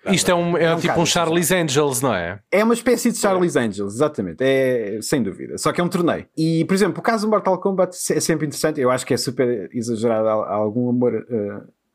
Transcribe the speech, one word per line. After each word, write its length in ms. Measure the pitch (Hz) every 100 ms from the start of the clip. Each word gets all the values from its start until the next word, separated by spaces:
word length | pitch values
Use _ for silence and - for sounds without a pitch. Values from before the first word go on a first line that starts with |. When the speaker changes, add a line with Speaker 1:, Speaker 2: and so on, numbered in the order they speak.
| -
Speaker 1:
Isto 240 | 180 -
é 40 | 175
um, 220 | 175 170
é 60 |
Speaker 2:
É 80 | 165
um 40 | 165
Speaker 1:
tipo 120 | 165
Speaker 2:
bocado 140 | 165
Speaker 1:
um 40 | 160
Charlie's 420 | 180 160 170 165
Speaker 2:
exagerado. 120 | 185 160
Speaker 1:
Angels, 360 | 135 147 120
não 120 | 131 95
é? 240 | 85 98 _
Speaker 2:
É 120 | 190
uma 100 | 220
espécie 380 | 233 254 240 240
de 60 | 226
Charlie's 380 | 208 185 180 139
Speaker 1:
É. 40 | 113
Speaker 2:
Angels, 280 | 98 101 110
exatamente, 420 | 151 139 92 80
é, 580 | 131 135 131 123 101 107
sem 200 | - 147
dúvida. 360 | 95 71 64 85
Só 140 | 156
que 100 | 160
é 20 |
um 60 | 175
torneio. 360 | 175 165 87 - -
E, 300 | 160 160 160
por 80 |
exemplo, 260 | 190 196 160
o 40 |
caso 240 | 233 226 214
do 20 |
Mortal 300 | 208 190 180
Kombat 360 | 196 185 180 -
se-, 180 | -
é 60 | 151
sempre 280 | - 156 151
interessante, 320 | - 156 151
eu 80 | 123
acho 160 | 127 -
que 80 |
é 40 | 127
super 520 | - 120 123 117 87
exagerado 540 | 123 117 110 117 110 110
al-, 160 | 107 -
algum 440 | 104 107 117 123
amor, 240 | 123 123 110 -
eh, 320 | 113 101 104 - _ _